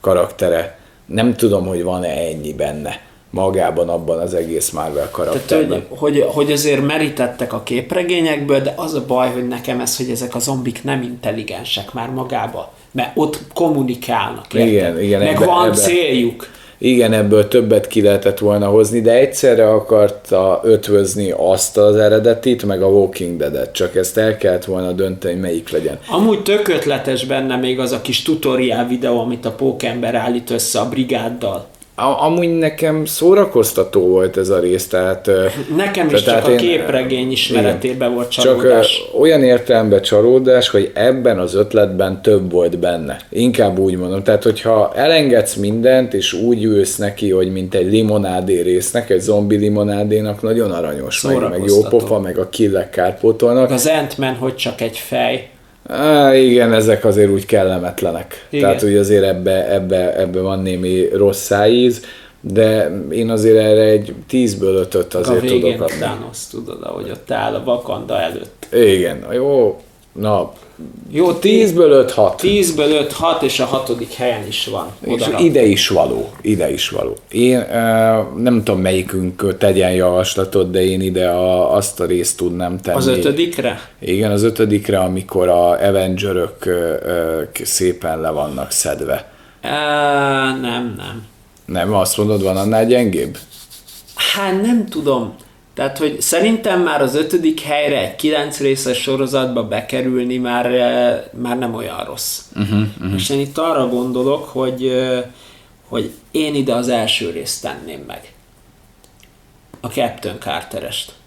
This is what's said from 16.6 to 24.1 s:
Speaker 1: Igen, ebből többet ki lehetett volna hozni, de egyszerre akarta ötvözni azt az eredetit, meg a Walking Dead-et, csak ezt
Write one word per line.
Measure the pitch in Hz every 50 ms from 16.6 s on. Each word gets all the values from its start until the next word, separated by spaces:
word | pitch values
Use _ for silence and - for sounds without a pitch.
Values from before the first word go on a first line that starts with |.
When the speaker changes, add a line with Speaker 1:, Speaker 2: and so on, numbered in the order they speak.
| - - - _
Speaker 1:
Igen, | - 123 127 120 117 110 110
ebből | 107 104 101 104 107 104 104
többet | - 127 117 107 110 104 -
ki | - - 113 101
lehetett | 104 101 98 - 101 98 -
volna | 107 104 104 104 104
hozni, | 101 101 110 110 104 117 117
de | 110 113 117
egyszerre | 123 135 135 - - - 135 117 113 113 107
akarta | 107 107 104 - 113 107 104 98 - - - - - 92 95 95 92 - -
ötvözni | 113 110 107 - - 104 101 98 92 92 101 101 92 87
azt | - 73 90 95 95 - - -
az | 107 104 104 104
eredetit, | 107 107 104 104 110 110 117 113 113 - 131 123 120 -
meg | 104 98 90 92
a |
Walking | 95 98 101 98 92 95 - 95 85 87
Dead-et, | 82 73 71 71 69 64 64 -
csak | - 92 85 -
ezt | 92 92 90